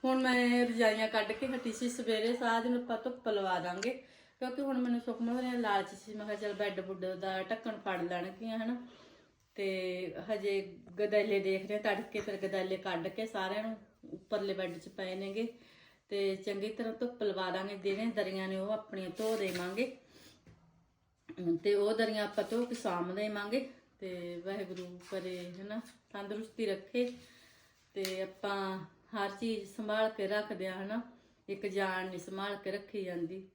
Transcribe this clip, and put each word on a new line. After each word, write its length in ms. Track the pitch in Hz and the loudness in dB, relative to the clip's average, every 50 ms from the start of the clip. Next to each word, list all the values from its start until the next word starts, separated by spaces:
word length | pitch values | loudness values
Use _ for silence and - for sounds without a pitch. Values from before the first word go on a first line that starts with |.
| - | 4
ਹੁਣ 160 | 254 262 262 | 4 4 6
ਮੈਂ 440 | 254 254 247 247 247 240 240 247 247 | 6 6 6 6 8 8 8 6 6
ਰਜਾਈਆਂ 420 | 240 226 226 233 220 214 220 220 | 4 6 6 6 6 6 6 2
ਕੱਢ 240 | 220 - 220 208 196 | 2 4 2 2 2
ਕੇ 160 | 214 - 277 | 0 0 0
ਹਟੀ 240 | 254 262 240 - 233 | 0 0 0 -2 -2
ਸੀ 180 | 220 - 254 240 | -2 0 -2 -2
ਸਵੇਰੇ, 460 | - - 233 220 220 220 220 233 247 | -2 0 0 2 2 4 4 2 2
ਸਾਰਾ 240 | 240 254 233 226 226 | 2 2 2 2 4
ਦਿਨ 160 | 226 247 247 | 4 4 2
ਆਪਾਂ 220 | 240 247 - 233 214 - | 2 2 0 -2 -2 -2
ਧੁੱਪ 240 | 262 247 - - | -4 -6 -2 0
ਲਵਾ 320 | 226 208 202 196 185 180 175 | 2 2 2 2 2 2 2
ਦਾਂਗੇ, 300 | 170 180 180 190 208 247 254 254 - - - - - - _ _ | 0 -2 -2 0 0 -2 -2 -2 -8 -18 -20 -20 -20 -20 _ _
ਕਿਉਂਕਿ 220 | 254 254 254 277 | -4 -4 -2 0
ਹੁਣ 160 | 277 269 262 | 0 2 2
ਮੈਨੂੰ 240 | 247 247 240 240 233 - | 2 4 4 2 2 2
ਸੁਖਮਨ 300 | 247 226 - 233 233 240 | -2 -2 0 0 0 2
ਹੋਰਾਂ 160 | 254 254 254 | 0 0 0
ਨੇ 60 | 247 | 0
ਲਾਲਚ 300 | 240 226 214 202 196 190 - 196 - - | 2 4 4 4 4 4 0 -8 -14 -12
ਸੀ। 80 | 220 208 | -10 -8
ਮੈਂ 120 | 214 208 | -8 -4
ਕਿਹਾ 120 | 214 208 | -4 -4
ਚੱਲ 160 | 208 208 208 196 | -2 -2 -4 0
ਬੈੱਡ 280 | 190 208 196 190 190 | 2 0 0 0 -2
ਬੁੱਡ 240 | 185 185 190 185 185 | -4 -4 -6 -4 -2
ਦਾ 380 | 185 185 180 196 190 190 190 190 | -4 -2 -2 -2 0 0 0 0
ਢੱਕਣ 280 | 190 220 220 - 233 | -2 -4 -2 -2 -4
ਫੜ 300 | 214 208 - 202 185 175 | -6 -2 -2 -2 0 0
ਲੈਣਗੀਆਂ, 560 | 170 175 180 175 175 190 196 - 226 226 220 | 0 0 0 -2 -2 -4 -6 -6 -6 -4 -2
ਹਨਾ। 200 | 226 220 233 247 247 - - - - - - - - - _ _ _ _ _ _ | -2 0 0 -2 -2 -4 -12 -18 -20 -20 -20 -20 -20 -20 _ _ _ _ _ _
ਤੇ 600 | - 196 190 190 185 185 185 180 180 185 165 - - 170 202 220 | -2 0 0 0 0 0 0 -2 -2 -4 -4 -6 -6 -2 -2 -2
ਹਜੇ 440 | 202 196 202 196 196 190 - - - - - - 196 | 0 2 2 2 2 0 -2 -12 -14 -16 -12 0 0
ਗਦੈਲੇ 400 | 208 208 202 208 202 220 196 196 | 2 6 6 6 6 6 4 4
ਦੇਖ 280 | 175 190 190 190 190 | 4 4 2 2 0
ਰਹੇ, 120 | - 208 208 | 0 -2 0
ਤੜਕੇ 400 | 208 214 196 196 233 - - 214 | 2 2 0 0 -2 -4 -4 -4
ਫਿਰ 180 | 202 - 196 | -2 -2 -2
ਗਦੈਲੇ 400 | 190 196 190 196 190 185 185 190 | -2 0 0 2 0 2 2 0
ਕੱਢ 300 | 180 - 196 175 170 165 | 0 0 -2 -2 0 -2
ਕੇ 180 | - - - 220 | -2 -2 -2 -4
ਸਾਰਿਆਂ 380 | 220 - 202 190 185 202 214 220 | -2 0 -2 0 0 0 0 -2
ਨੂੰ 140 | 226 220 214 - - _ _ - - - | -2 -6 -6 -10 -20 _ _ -12 -12 -12
ਉੱਪਰਲੇ 400 | - - - 214 202 196 196 185 | -12 -4 -2 0 0 2 0 0
ਬੈੱਡ 240 | 190 185 170 170 | 0 -2 -2 -4
'ਚ 120 | 165 - 190 | -6 -10 -12
ਪਏ 260 | - - 190 185 185 | -8 -6 -4 -4 -4
ਨੇਗੇ 380 | 190 196 196 196 220 233 226 - - - - - - - - - _ _ _ | -4 -4 -4 -2 -2 -2 -2 -4 -10 -20 -20 -20 -20 -20 -20 -20 _ _ _
ਤੇ 260 | 208 202 196 196 190 | -2 2 2 2 0
ਚੰਗੀ 320 | 190 - 208 202 196 196 | 0 -2 -4 -2 -2 -2
ਤਰ੍ਹਾਂ 260 | 220 220 - 233 226 226 | -4 -2 -2 -2 -2 0
ਧੁੱਪ 300 | - 247 240 - - 220 | 0 -2 -2 0 0 0
ਲਵਾ 280 | 202 185 190 185 180 | 2 2 2 0 0
ਦਾਂਗੇ। 260 | 180 185 190 202 202 | 0 -2 -2 -4 -6
ਜਿਹੜੇ 280 | 196 180 196 196 208 226 | -4 -2 -2 0 2 0
ਦਰੀਆਂ 420 | 233 226 208 190 185 190 190 190 | 0 2 2 0 0 0 -2 -2
ਨੇ 100 | 190 190 | 0 0
ਉਹ 140 | 190 190 202 | 0 0 0
ਆਪਣੀਆਂ 380 | 220 214 214 - - 196 190 180 170 | -2 -2 -2 -6 -6 -6 -4 -4 -4
ਧੋ 200 | - 220 220 226 | 0 0 2 2
ਦੇਵਾਂਗੇ 600 | 220 202 185 175 180 180 180 190 214 254 262 262 - - - - - - - - _ _ - - - - - _ - _ _ _ _ _ _ _ _ _ - - - 180 170 170 165 - | 2 2 0 0 -2 -2 -2 0 0 -2 -2 -2 -12 -20 -20 -20 -20 -20 -20 -20 _ _ -20 -20 -20 -20 -20 _ -20 _ _ _ _ _ _ _ _ _ -14 -8 -2 0 2 2 4 4
ਤੇ 100 | 202 202 | 4 4
ਉਹ 200 | 202 202 214 220 | 6 6 4 4
ਦਰੀਆਂ 300 | 220 226 214 214 214 208 | 4 2 2 4 0 0
ਆਪਾਂ 200 | 202 - 214 196 | 0 0 -2 -2
ਧੋ 220 | - 220 233 240 | 0 0 0 0
ਕੇ 100 | 247 240 | 0 -2
ਸਾਂਭ 400 | 233 - 214 180 175 175 180 180 | -4 -2 -2 0 0 0 -2 -2
ਦੇਵਾਂਗੇ। 540 | 202 214 214 208 202 202 208 226 269 262 269 - - _ _ _ _ | -2 -2 -2 -2 -2 -2 0 0 0 -2 -2 -12 -18 _ _ _ _
ਤੇ 420 | 196 190 180 175 175 175 175 170 175 | -8 -8 -6 -6 -8 -8 -8 -6 -6
ਵਾਹਿਗੁਰੂ 540 | 190 196 214 190 180 185 180 180 180 180 175 - - | -4 -4 -4 -6 -6 -8 -10 -10 -10 -12 -14 -12 -6
ਕਰੇ, 420 | 196 190 185 185 185 180 180 175 175 185 | -6 -6 -4 -4 -6 -6 -8 -10 -10 -10
ਹਨਾ, 200 | 196 208 214 233 233 - - - _ _ - | -10 -6 -6 -8 -8 -10 -20 -20 _ _ -10
ਤੰਦਰੁਸਤੀ 520 | 202 196 196 208 214 220 - - - 220 | -10 -6 -6 -6 -6 -6 -8 -4 -2 0
ਰੱਖੇ 480 | 202 190 190 - - - 247 247 247 247 - - - - - - - - - - _ _ _ _ _ _ | 0 0 -2 -4 -2 0 2 2 2 0 -8 -16 -20 -20 -20 -20 -20 -20 -20 -20 _ _ _ _ _ _
ਤੇ 280 | 202 190 190 190 185 | -4 -4 -2 -2 -4
ਆਪਾਂ 580 | 190 190 190 - - 202 196 196 196 190 190 190 160 - - _ _ - - | -4 -6 -6 -6 -4 -2 -2 0 -2 -2 -2 -4 -8 -12 -16 _ _ -8 -4
ਹਰ 120 | 214 196 202 | -2 -2 -2
ਚੀਜ਼ 400 | - - 240 226 220 208 196 - | -2 -2 -2 -2 -2 -2 -4 -8
ਸੰਭਾਲ 400 | - - 214 208 214 220 220 220 | -8 -6 -2 0 4 4 4 2
ਕੇ 180 | 220 - 196 | 2 0 0
ਰੱਖਦੇ 420 | 190 208 208 214 208 214 180 190 190 | 2 2 0 0 -2 -4 -4 -4 -4
ਹਾਂ, 140 | 185 190 196 | -4 -4 -4
ਹਨਾ। 180 | 202 214 233 240 - - - _ _ _ _ _ - | -2 -4 -4 -4 -6 -16 -20 _ _ _ _ _ -8
ਇੱਕ 160 | 196 196 - | -8 -4 -4
ਜਾਨ 400 | 196 190 196 196 190 185 185 185 | -2 0 2 2 2 0 0 -2
ਨਹੀਂ 140 | 190 185 - | -2 -4 -6
ਸੰਭਾਲ 360 | - - 190 190 196 202 202 | -8 -6 -6 -4 -4 -4 -4
ਕੇ 160 | 202 - 190 | -4 -4 -4
ਰੱਖੀ 320 | 190 202 196 - - 208 190 | -4 -4 -6 -6 -6 -4 -4
ਜਾਂਦੀ 460 | 180 175 170 170 165 185 190 190 190 _ | -2 -2 -2 -2 -4 -4 -8 -12 -14 _